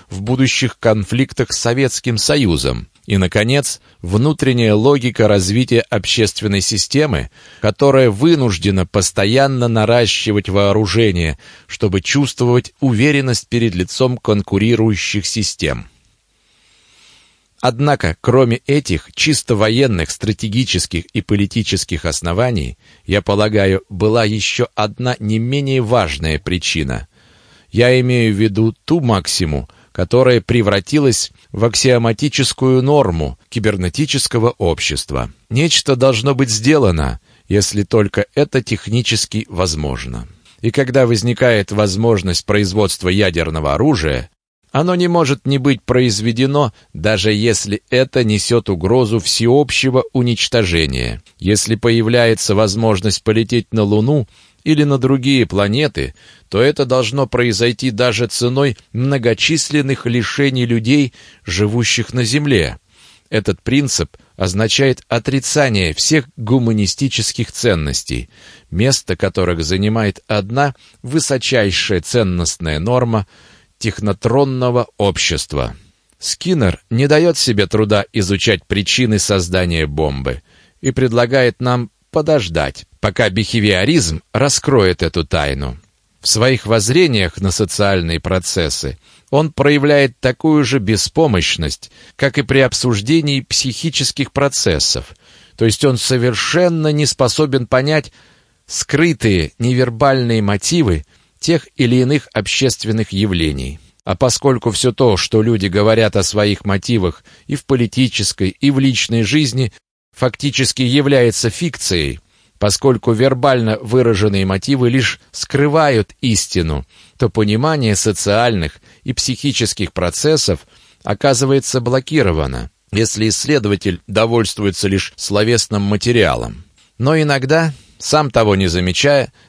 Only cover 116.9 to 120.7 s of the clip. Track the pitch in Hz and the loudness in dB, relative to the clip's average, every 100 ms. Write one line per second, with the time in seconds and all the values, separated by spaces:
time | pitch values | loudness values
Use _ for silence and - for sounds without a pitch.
116.9 | _ - - 113 110 104 110 147 156 113 | _ -20 -4 -2 0 0 0 0 0 0
117.9 | 98 113 95 101 104 120 104 78 - _ | 0 0 -2 0 2 2 0 -4 -8 _
118.9 | _ - - - 127 143 - 110 - 92 | _ -8 -4 -4 -4 -4 -2 -2 -2 -6
119.9 | - 87 - 151 156 - 85 - | -4 -4 0 0 2 0 -4 -8